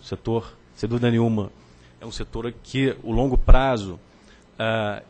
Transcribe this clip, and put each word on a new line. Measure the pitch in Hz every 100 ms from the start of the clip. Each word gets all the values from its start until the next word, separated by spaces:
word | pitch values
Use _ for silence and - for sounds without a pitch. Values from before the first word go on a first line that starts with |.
O |
setor, | - 95 - 113 - - -
sem | - 107
dúvida | 120 120
nenhuma, | 117 117 110 98 - - - - -
é |
um | 113
setor | - 107 113 117 -
que | - 131 135 -
o | 113
longo | 113 135 127
prazo, | - 131 135 120 98 85 - - - - - -
eh, | 113 113 104 101